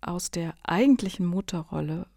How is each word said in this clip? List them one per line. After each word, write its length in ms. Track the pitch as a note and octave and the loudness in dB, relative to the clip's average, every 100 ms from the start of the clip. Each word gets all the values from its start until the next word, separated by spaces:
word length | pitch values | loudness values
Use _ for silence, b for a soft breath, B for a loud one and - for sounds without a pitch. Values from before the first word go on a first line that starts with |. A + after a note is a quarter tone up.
aus 300 | - E3+ - | -6 -6 -6
der 240 | F3 E3 - | -6 -6 -6
eigentlichen 640 | - E3+ C4+ B3+ F#3+ - F3 | -2 4 6 6 4 -2 -2
Mutterrolle 800 | F3+ F#3+ F3 D#3+ D#3 D3+ D#3+ F#3 | -2 -2 -6 -4 -6 -4 -6 -8